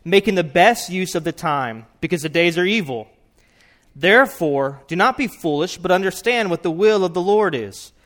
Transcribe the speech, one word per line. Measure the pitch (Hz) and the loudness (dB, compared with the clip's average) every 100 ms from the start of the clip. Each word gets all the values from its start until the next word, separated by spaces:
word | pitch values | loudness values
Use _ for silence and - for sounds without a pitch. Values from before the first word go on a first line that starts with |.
making | 165 196 208 190 | 0 2 2 0
the | |
best | 165 165 202 233 - | 0 4 4 4 -2
use | 185 180 175 | -6 -4 -4
of | |
the | 165 | -4
time, | - 170 143 127 113 117 _ | -4 -4 -2 -4 -8 -16 _
because | 170 175 | -6 -4
the | 156 | -2
days | 170 175 165 | 0 2 2
are | |
evil. | 180 220 151 117 104 _ _ _ _ _ _ _ _ 139 | 0 0 -2 -8 -10 _ _ _ _ _ _ _ _ -2
Therefore, | 170 226 269 - 160 139 135 139 - | 4 4 4 0 -2 0 -2 -6 -6
do | 165 | 0
not | 233 254 | 0 0
be | 240 | -6
foolish, | - 165 147 180 - | -4 -4 -2 -4 -4
but | 175 | 0
understand | 185 190 180 233 240 202 | 0 0 -4 -2 -2 -2
what | 165 | -2
the | 175 | -4
will | 160 214 208 | 2 2 2
of | 185 | 0
the | 175 | -2
Lord | 180 208 202 | 0 2 2
is. | 139 101 - - _ | -2 -8 -12 -20 _